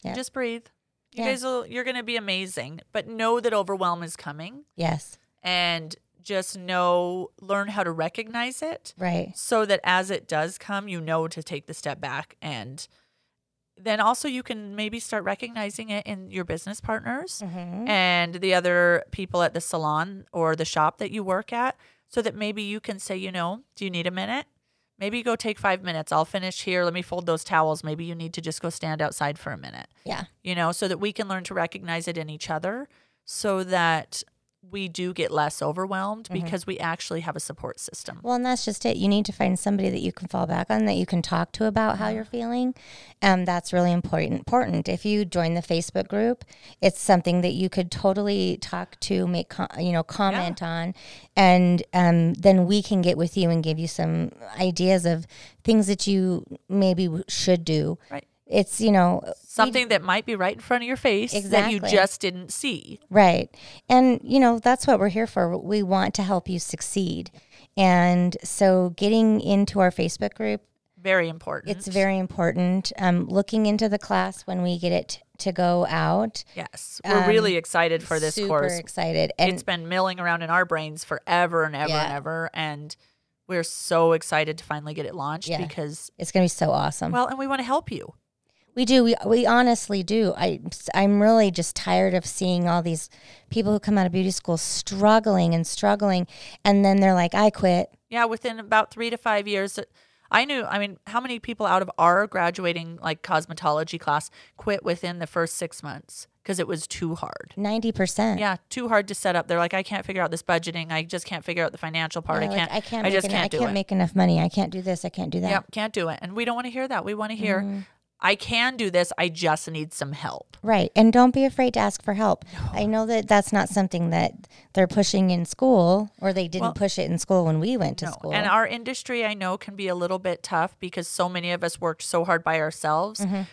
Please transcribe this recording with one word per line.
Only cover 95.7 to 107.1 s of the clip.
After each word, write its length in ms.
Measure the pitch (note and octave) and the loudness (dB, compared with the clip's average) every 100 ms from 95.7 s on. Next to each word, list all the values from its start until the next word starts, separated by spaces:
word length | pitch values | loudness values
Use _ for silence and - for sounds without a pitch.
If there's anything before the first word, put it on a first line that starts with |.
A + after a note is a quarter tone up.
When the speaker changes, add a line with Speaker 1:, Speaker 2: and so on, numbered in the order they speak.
| - G3+ G3+ G3+ F#3 F3+ - - - | 0 2 2 2 2 -2 -8 -20 -2
Speaker 1:
and 200 | G3+ G3+ G3 | 4 6 6
then 120 | G3 | 6
they're 120 | F#3+ | 6
like, 200 | F3+ F3 G3 | 4 2 4
"I 140 | G#3+ | 4
quit." 400 | - F#3 F3 G3 _ _ | 4 2 2 0 _ _
Speaker 2:
Yeah, 160 | A#3 A#3 | 0 0
within 340 | A3+ B3 A3+ | 0 -6 -8
about 320 | G#3 A3 - | 2 2 2
three 180 | - A#3 | -4 -6
to 80 | A3+ | -4
five 300 | A#3 G#3 G#3 | 0 0 0
years, 320 | G3+ G3 - - _ _ _ _ | -2 -2 -6 -12 _ _ _ _
I 140 | G#3 C#4 | 2 2
knew, 180 | C4+ | -2
I 160 | G#3+ G3+ | -2 -4
mean, 180 | G3+ F#3 - | -4 -8 -6
how 120 | A3+ | -4
many 200 | B3+ A#3+ | -4 -8
people 260 | - A3+ G3+ | -8 -4 2
out 160 | F#3 | 2
of 100 | F#3+ - | 0 4
our 280 | E3+ F3+ G#3 | 6 6 2
graduating, 720 | F#3 E3+ F3+ F3+ E3+ E3 E3+ | 0 -2 0 -4 -4 -8 -8
like, 200 | E3 D#3 | -6 -6
cosmetology 800 | - D#3+ D#3+ E3 D#3+ D3+ D#3+ E3 | -2 -2 -2 -4 0 0 -2 -6
class 300 | - D3 - - - - | -2 -2 -2 -16 -20 -8
quit 280 | - G3+ | -4 -2
within 360 | F3+ F3 F3 F3 | -2 -4 -6 -8
the 80 | D#3+ | -6
first 280 | F3 E3 - | -2 -2 -4
six 280 | E3 - | -8 -10
months 440 | D3 A2+ - - - _ - | -12 -14 -16 -20 -20 _ -6
'cause 120 | F#3 | -4
it 80 | E3+ | -4
was 200 | E3 - | -4 -8
too 280 | - E3+ | -6 -6